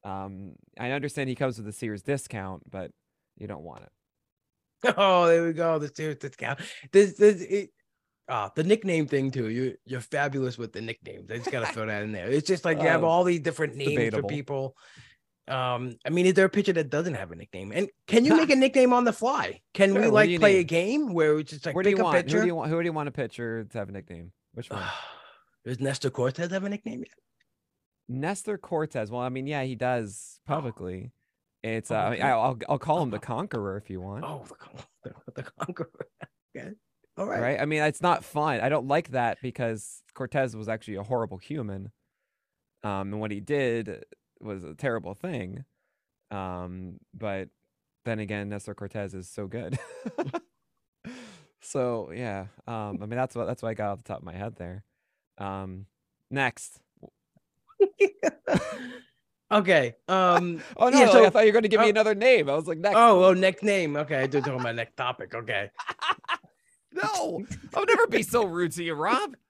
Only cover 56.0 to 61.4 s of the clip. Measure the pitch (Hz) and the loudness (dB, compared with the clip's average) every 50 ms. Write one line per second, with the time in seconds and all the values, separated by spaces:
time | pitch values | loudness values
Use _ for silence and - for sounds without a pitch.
56 | _ _ _ _ _ _ 127 139 139 127 - - - - - - _ _ _ _ | _ _ _ _ _ _ -4 -2 -2 -2 -4 -6 -18 -20 -20 -20 _ _ _ _
57 | - - _ _ _ _ _ _ _ _ _ _ _ _ _ _ 415 392 - _ | -20 -20 _ _ _ _ _ _ _ _ _ _ _ _ _ _ 2 2 4 _
58 | 403 392 - _ - 339 - - _ - 311 - 605 622 640 - - - - - | 2 2 2 _ -4 -4 -4 -4 _ -2 0 0 0 -2 -10 -10 -12 -14 -14 -16
59 | - _ _ _ _ _ _ _ _ _ 208 214 196 175 185 156 135 120 117 _ | -20 _ _ _ _ _ _ _ _ _ 2 2 4 6 4 4 4 2 -4 _
60 | _ - 185 190 185 180 175 175 175 175 170 165 - - - - 220 247 254 269 | _ 0 2 4 4 6 6 6 4 2 -4 -6 -10 -14 0 2 2 6 8 10
61 | 254 233 190 175 226 190 - - | 10 12 12 10 10 10 8 8